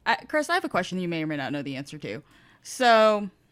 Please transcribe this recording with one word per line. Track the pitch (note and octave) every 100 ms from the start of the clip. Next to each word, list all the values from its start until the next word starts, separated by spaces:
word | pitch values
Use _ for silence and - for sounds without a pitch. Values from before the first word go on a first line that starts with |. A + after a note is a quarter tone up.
I, | - - -
Chris, | D4+ D4
I |
have | F4
a | E4
question | F3+ F3+ F#3
you | F3
may | E3
or | D#3
may | D3
not | C3
know | C#3+
the | C#3+ C3
answer | C#3+ D#3
to. | A2+ G#2+ - _ _ _
So, | - - B3 A3+ A3 G#3 G3+ - _